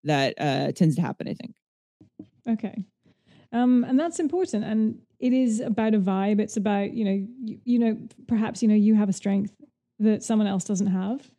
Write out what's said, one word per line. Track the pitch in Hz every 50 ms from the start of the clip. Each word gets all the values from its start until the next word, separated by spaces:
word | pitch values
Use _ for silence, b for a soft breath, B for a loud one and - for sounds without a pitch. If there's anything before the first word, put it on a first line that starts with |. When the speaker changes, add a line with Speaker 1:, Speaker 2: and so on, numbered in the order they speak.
| _
Speaker 1:
that, | 143 151 139 139 131 - -
uh, | - 147 135 139 139 143 143
tends | - 180 160 143
to | 147
happen, | 180 - - _ -
I | - -
think. | - - - - _ _ _ _ _ _ _ _ _ - _ _ _ - _ _ _ _
Speaker 2:
Okay. | 240 226 214 - 202 - - 185 _ _ _ b b b b b b b b b b
Um, | - 233 247 247 247 247 240
and | - 262 262
that's | 320 339 330 -
important. | 339 285 - 359 370 - - 208 214
And | - 220 220 220 220 226 - _ _ _ _
it | - 254 247
is | 262 262 240 220 214
about | 262 254 214 233 220 220 220
a | 214
vibe. | 185 190 190 190 196 208 214 208
It's | 208 - -
about, | 220 196 214 202 202 202 202 -
you | 233 220
know, | 196 196 196 196 220 247 262 254
you, | 220 214 - _
you | 240 240 240
know, | 233 226 220 - - - - - -
perhaps, | - 240 214 220 - - -
you | 233
know, | 214 214
you | 208 202 214 220
have | 208 208 196
a | 190
strength | - - 202 196 196 202 208 _ _ - _ _ _ _ _ _ _
that | 208 220 214 - -
someone | - 226 220 214
else | 202 202 185 -
doesn't | - 208 180 202
have | 202 185 185 185 196 240 285 - _ _